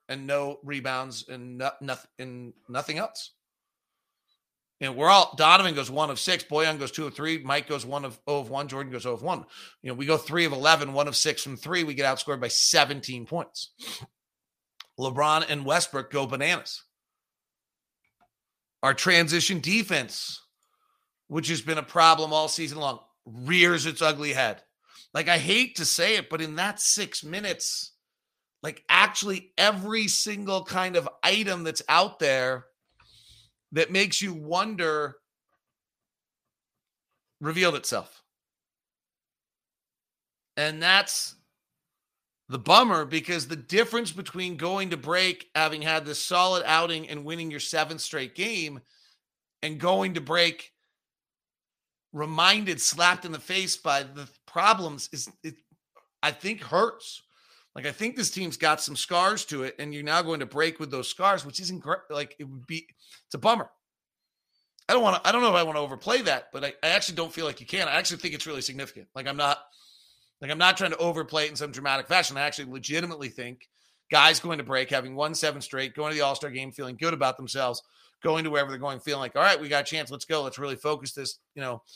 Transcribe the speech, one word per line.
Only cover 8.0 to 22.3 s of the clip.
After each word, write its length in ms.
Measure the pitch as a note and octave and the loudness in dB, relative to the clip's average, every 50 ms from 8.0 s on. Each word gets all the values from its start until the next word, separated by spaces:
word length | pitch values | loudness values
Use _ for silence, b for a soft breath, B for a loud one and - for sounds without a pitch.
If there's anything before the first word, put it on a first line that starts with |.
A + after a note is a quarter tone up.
| C#3 | -6
of, 140 | C3 A#2 - _ D3+ | -8 -12 -10 _ -4
oh 120 | D3 C#3+ | -2 -2
of 100 | C3 A2+ | -4 -4
one, 180 | C3+ C#3 C#3+ C3+ | -6 -8 -6 -6
Jordan 240 | C3 C3+ C#3 C3 | -8 -10 -8 -8
goes 140 | B2+ A#2 B2 | -10 -8 -6
oh 80 | B2+ A#2+ | -6 -6
of 100 | G#2 B2+ | -4 -4
one. 220 | F3+ F3+ D3+ D3+ - B B B B B B | -4 -4 -4 -6 -12 B B B B B B
You 80 | B B2+ | B -10
know, 40 | B2 | -8
we 120 | A#2+ C#3 | -4 0
go 120 | D3 D#3+ D3+ | 2 2 2
three 280 | - - D3+ F3 E3+ | 0 0 0 0 2
of 60 | D3+ | 2
eleven, 420 | C#3+ C3 C#3 D#3 D#3+ C#3+ C#3+ C3+ C3+ | 0 2 4 6 6 4 4 0 0
one 140 | C#3+ D3 D3 | 0 0 0
of 80 | - | 0
six 280 | - - D#3 C3+ - - | 0 0 0 0 -2 -4
from 120 | C#3 C3 | -8 -10
three, 280 | - - D3+ F#3 F3 E3 | -10 -8 -4 -4 -2 -2
we 80 | D3+ C#3 | -4 -2
get 120 | C3 C#3 | 0 0
outscored 360 | C3+ C3+ - - D3+ C#3 B2 | 0 0 0 -2 -6 -6 -4
by 80 | B2 A2+ | -4 -2
seventeen 760 | - - - - - D#3 C#3+ B2+ C#3+ C3+ - - B2+ A#2+ A2+ | 2 2 4 4 6 6 4 4 0 -6 -8 -10 -10 -10 -8
points. 460 | - D#3 E3+ - - - - - - _ - B B B B B B _ _ _ _ _ _ _ _ _ _ _ _ _ - - _ _ - | -6 -6 -6 -6 -8 -10 -14 -14 -14 _ -16 B B B B B B _ _ _ _ _ _ _ _ _ _ _ _ _ -20 -20 _ _ -6
LeBron 460 | C3 C3 B2 C#3 D3 D3+ D#3 D#3+ D#3+ D#3 | -6 -2 0 2 4 4 4 4 2 0
and 160 | D3 C#3+ C#3 | -2 -2 0
Westbrook 460 | C3+ D#3 - D3 - - C3+ B2 - | 2 2 2 2 0 -4 -6 -6 -4
go 140 | C#3+ C#3 C3+ | -2 -2 -2
bananas. 580 | A#2 C3+ B2+ C#3+ E3 F3 D3 - - - - - _ _ _ _ _ _ _ _ _ _ _ _ _ _ _ _ _ _ _ _ _ _ _ _ _ _ _ _ _ _ _ _ _ _ _ _ _ _ _ - | -2 -2 0 0 0 0 0 -2 -8 -14 -14 -16 _ _ _ _ _ _ _ _ _ _ _ _ _ _ _ _ _ _ _ _ _ _ _ _ _ _ _ _ _ _ _ _ _ _ _ _ _ _ _ 2
Our 100 | C3+ C3 | 2 2
transition 680 | - - F#3 F3 E3+ E3+ C#3+ E3 E3+ - - F#3+ D#3+ | 2 4 6 6 6 6 4 2 2 2 0 0 -2
defense, 800 | B2+ D#3+ G3+ A#3 A3 - F3 C#3+ B2 G#2 - - - - - - - _ _ _ _ _ _ _ _ _ _ _ _ _ _ _ _ - | -2 0 0 0 0 0 -2 -2 -2 -4 -8 -10 -10 -10 -10 -12 -16 _ _ _ _ _ _ _ _ _ _ _ _ _ _ _ _ -8
which 200 | C#3+ E3 C#3+ C#3+ | -6 -4 -2 -2
has 140 | E3 - | -2 -2
been 180 | A2+ D#3 D#3+ D#3 | -2 -2 -2 -2
a 40 | D3+ | -4
problem 500 | - - E3+ D#3+ E3 D#3+ D#3 D#3 D#3 | 0 4 8 8 8 8 8 4 2